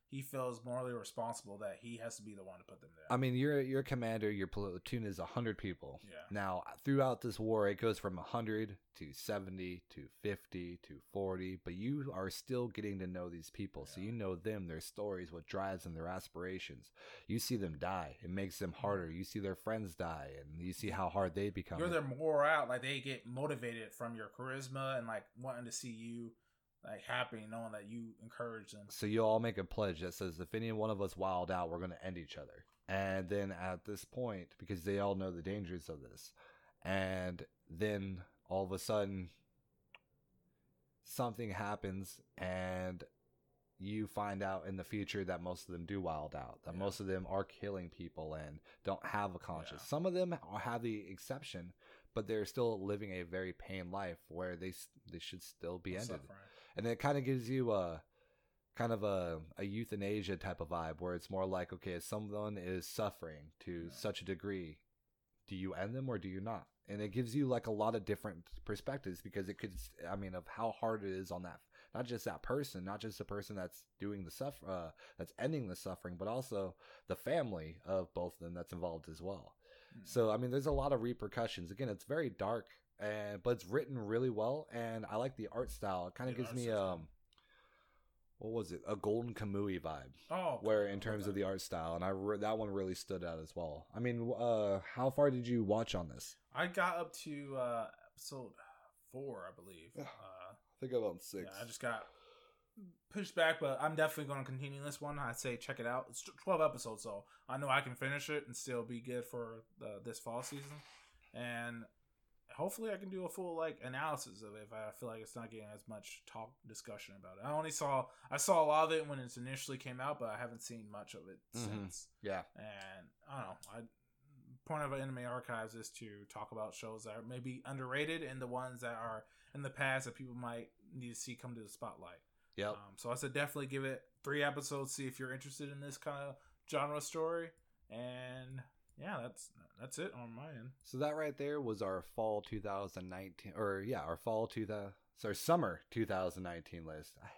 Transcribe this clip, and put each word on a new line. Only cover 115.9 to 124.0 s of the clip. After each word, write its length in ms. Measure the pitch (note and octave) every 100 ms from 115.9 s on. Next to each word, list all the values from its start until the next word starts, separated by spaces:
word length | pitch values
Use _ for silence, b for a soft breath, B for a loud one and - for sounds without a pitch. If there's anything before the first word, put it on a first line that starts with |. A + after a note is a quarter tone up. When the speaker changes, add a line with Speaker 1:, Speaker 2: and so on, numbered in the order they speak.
| G#2+ - - -
Speaker 1:
talk 260 | A2+ A2+ - A#2+
discussion 480 | G#2+ - G#2 - G2
about 160 | F#2 F#2+
it. 100 | C3+
I 60 |
only 180 | D3+ D#3
saw, 360 | - D3 C3 B2 B B
I 80 | C#3
saw 240 | - E3+
a 40 | D3+
lot 180 | D3+ D#3+
of 60 |
it 140 | D#3+ D3+
when 120 | C#3
it 180 | A#2+ B2
initially 400 | B2+ C3+ - C3
came 240 | C3 B2
out, 180 | C#3 C#3+
but 120 | A2+
I 80 | G#2+
haven't 240 | A#2+ A2+
seen 240 | - A#2 G#2+
much 220 | G#2 G#2
of 140 | A2 F2+
it 100 | - _
Speaker 2:
Mm-hmm. 280 | A#2 G#2+ G#2
Speaker 1:
since. 260 | F#2 - - _
Speaker 2:
Yeah. 200 | G2+ F#2 - -
Speaker 1:
And 520 | G#2+ G2+ G2 F#2+ E2+ _ C#3
I 80 | C#3
don't 100 | F#2+
know. 80 | F2+ -
I, 60 | A2+ A#2 _